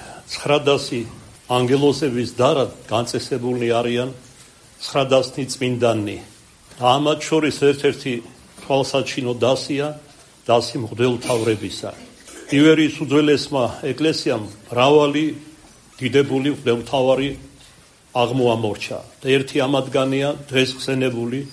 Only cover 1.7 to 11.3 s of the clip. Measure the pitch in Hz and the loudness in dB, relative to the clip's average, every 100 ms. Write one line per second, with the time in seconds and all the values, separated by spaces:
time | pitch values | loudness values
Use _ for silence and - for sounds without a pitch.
1.7 | 139 143 - 147 120 117 - 131 151 113 | 4 4 2 0 -2 -4 2 2 2 0
2.7 | - - 113 120 131 - 131 123 123 117 | -4 -4 -4 -2 -6 -4 -4 -2 -2 0
3.7 | 117 120 120 127 135 - - - _ - | 0 0 -2 -4 -8 -20 -20 -20 _ -20
4.7 | - - 143 131 131 127 - 127 - 127 | -16 -4 -2 2 2 2 -6 -8 -4 -4
5.7 | 120 117 107 104 107 - - _ _ - | 0 0 0 -4 -8 -16 -20 _ _ -20
6.7 | - 123 139 147 151 - 156 151 - 143 | -2 2 4 2 -2 0 0 0 2 2
7.7 | 139 143 139 139 120 - - - - - | 4 0 -2 -6 -8 -10 -20 -20 -16 -2
8.7 | 139 131 135 120 - 123 120 120 131 - | 0 0 -2 -4 -4 -4 0 0 0 -2
9.7 | 139 147 147 - - - _ - 117 113 | -4 -4 -8 -18 -20 -20 _ 2 2 2
10.7 | 147 110 113 123 123 - | -6 -8 0 0 0 -2